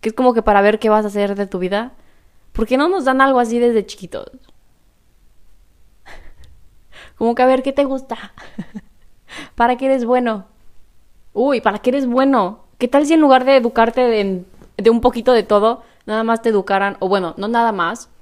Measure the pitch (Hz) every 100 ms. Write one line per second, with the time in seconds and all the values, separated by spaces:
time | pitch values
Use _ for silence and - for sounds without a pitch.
0 | 226 220 254 233 220 202 202 214 220 214
1 | 208 202 202 202 196 190 180 202 240 -
2 | - _ _ _ _ - 220 254 311 381
3 | 269 262 269 254 233 240 240 226 190 -
4 | 185 - - 254 _ - _ _ _ _
5 | _ _ _ _ - - _ _ - _
6 | - - - - - - - - _ -
7 | - _ 226 233 254 262 262 269 285 269
8 | 262 226 - - - - - - - _
9 | - - - - 294 - 233 247 269 269
10 | 233 254 247 214 190 _ - - - -
11 | _ - - 202 262 254 214 208 254 277
12 | 262 240 277 262 185 220 - _ 240 277
13 | 294 320 294 262 254 269 233 226 226 233
14 | 247 220 196 185 180 - - - 202 233
15 | 240 240 226 240 202 208 214 247 - _
16 | - 214 226 226 226 214 185 196 196 -
17 | 190 202 175 - 202 233 233 202 170 233
18 | - _